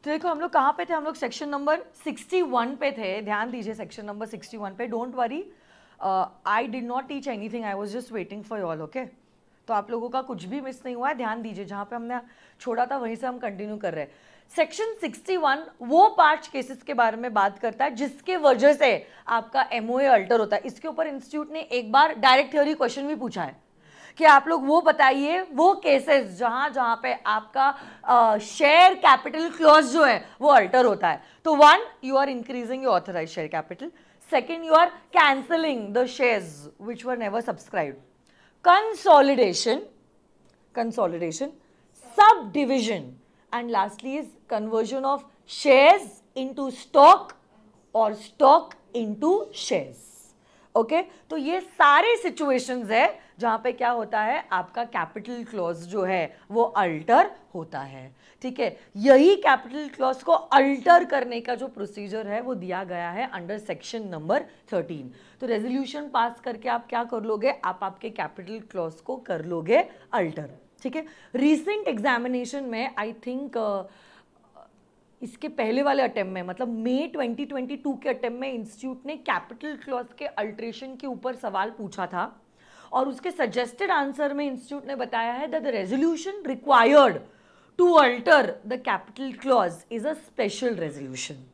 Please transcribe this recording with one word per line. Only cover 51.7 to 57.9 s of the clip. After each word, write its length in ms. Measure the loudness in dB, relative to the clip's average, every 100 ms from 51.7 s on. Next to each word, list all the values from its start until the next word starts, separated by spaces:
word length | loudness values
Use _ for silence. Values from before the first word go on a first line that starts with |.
| 2 6 6 4 0
सिचुएशंस 720 | -2 -4 -2 -2 -2 -8 -2
है 300 | 2 2 -2 _ _
जहाँ 220 | -4 -2
पे 80 | -4
क्या 180 | -2 -2
होता 320 | -2 -4 -4
है, 260 | -2 -4 -4
आपका 320 | -6 -6 -8
कैपिटल 600 | -8 -6 -8 -10 -12 -12
क्लॉज 340 | -10 -6 -6 -6
जो 260 | -8 -4
है 340 | -2 -2 -4 -8 _
वो 120 | 0
अल्टर 680 | 0 2 -2 -2 2 4 4 0 _ -14
होता 240 | -10 -12
है। 360 | -12